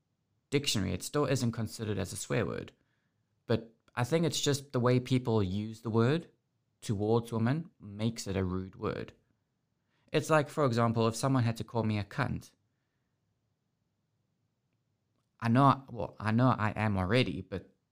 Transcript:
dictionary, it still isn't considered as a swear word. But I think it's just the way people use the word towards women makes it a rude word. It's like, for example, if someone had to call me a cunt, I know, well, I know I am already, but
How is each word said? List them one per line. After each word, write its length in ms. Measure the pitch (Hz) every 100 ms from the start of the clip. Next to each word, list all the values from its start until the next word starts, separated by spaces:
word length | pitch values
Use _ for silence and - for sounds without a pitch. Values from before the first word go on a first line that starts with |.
| _ _ _ _ -
dictionary, 420 | 139 139 110 95
it 100 | 90
still 220 | - 147
isn't 280 | 147 135 120
considered 460 | 117 113 - 107 98
as 140 | 98
a 40 | 101
swear 280 | - 135
word. 280 | 80 50 - - _ _ _ _ _ _ -
But 240 | 113 - _ _ -
I 80 |
think 220 | 123 165 151
it's 140 | -
just 320 | 143 135 -
the 80 | 123
way 200 | 123 127
people 420 | 127 127 127 110
use 380 | 92 101 107 110
the 100 | 117
word 360 | 113 117 165 - _ _ _ _ _
towards 500 | - 98 104 117 117
women 380 | 113 113 156 - _
makes 460 | 101 101 117 113 101
it 100 | 95
a 80 |
rude 320 | 92 92 95 -
word. 360 | 104 - - - _ _ _ _ _ _ _ _ _
It's 160 | 151 139
like, 220 | 156 147
for 160 | - 135
example, 420 | 117 117 113 113
if 80 | 113
someone 260 | 135 131
had 140 | 117 113
to 80 |
call 200 | - 117
me 140 | 107 107
a 60 |
cunt, 460 | 98 - 127 87 - _ _ _ _ _ _ _ _ _ _ _ _ _ _ _ _ _ _ _ _ _ _ _ _ _ _ _ _ -
I 80 | 117
know, 340 | 123 139 135 -
well, 240 | 120 85 -
I 100 | 107
know 240 | 113 127 -
I 160 | 107 -
am 200 | 107 98
already, 460 | 90 123 98 82 -
but 200 | - - _ _